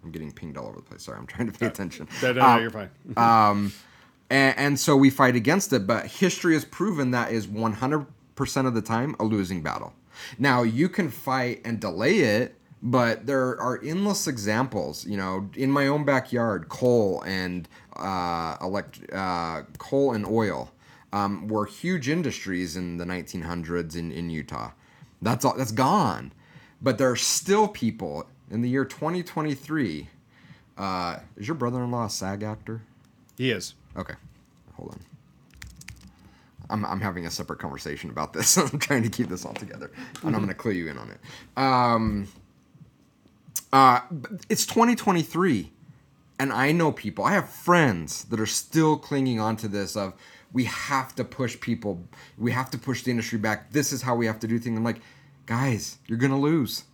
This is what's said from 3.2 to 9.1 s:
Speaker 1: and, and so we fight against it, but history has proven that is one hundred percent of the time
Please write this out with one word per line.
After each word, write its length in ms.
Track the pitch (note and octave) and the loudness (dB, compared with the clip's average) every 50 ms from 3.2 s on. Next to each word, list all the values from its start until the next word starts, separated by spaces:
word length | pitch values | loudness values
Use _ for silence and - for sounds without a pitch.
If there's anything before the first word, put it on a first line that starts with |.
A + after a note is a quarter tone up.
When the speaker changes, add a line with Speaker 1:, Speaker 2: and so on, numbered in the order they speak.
| A#2 A#2 A2+ A2+ A2 G#2+ G#2 G2+ G2+ G2+ G2+ - - - - - - - _ _ _ _ | 6 8 8 8 8 6 6 4 0 -2 -4 -8 -20 -20 -20 -20 -20 -20 _ _ _ _
Speaker 1:
and, 280 | B2 C#3 C#3 C3+ C3 - | 2 4 6 4 4 4
and 220 | C3+ C#3+ C#3+ C3 | 2 0 2 2
so 160 | - - D3+ | 4 6 6
we 140 | C3+ C#3 C3+ | 8 8 8
fight 260 | C3 - C#3 B2 B2 | 8 8 6 6 6
against 380 | A#2+ A2 B2+ D#3 F#3+ F#3+ - - | 4 4 4 2 2 2 2 0
it, 120 | B2 G2 | 0 2
but 200 | F#2+ A#2 G#2+ - | 2 0 0 -2
history 480 | - - - G3 F3+ F3 - - F3+ D#3+ | -6 -2 2 2 2 2 2 2 2 2
has 100 | D3+ - | 2 2
proven 480 | - - - F3+ G#3 G3 D3+ C#3+ B2+ | -4 -6 -4 -2 -2 0 0 0 0
that 220 | B2 B2 A#2 - A2 | 0 0 0 0 -2
is 140 | A#2 G#2 F#2 | -2 -4 -4
one 260 | G2+ G#2+ A2+ A2+ G#2+ | -4 -2 0 0 0
hundred 320 | A2 B2 C3 D3+ D#3 C#3+ - - _ _ _ _ | 0 -2 0 0 0 -2 -4 -16 _ _ _ _
percent 300 | - C3+ B2 - C#3+ C3 | -6 -6 -2 0 0 0
of 80 | C3 A#2+ | 2 0
the 80 | A2+ | 0
time 340 | G#2 - A2+ A2+ B2 D3 | -2 0 0 0 0 -2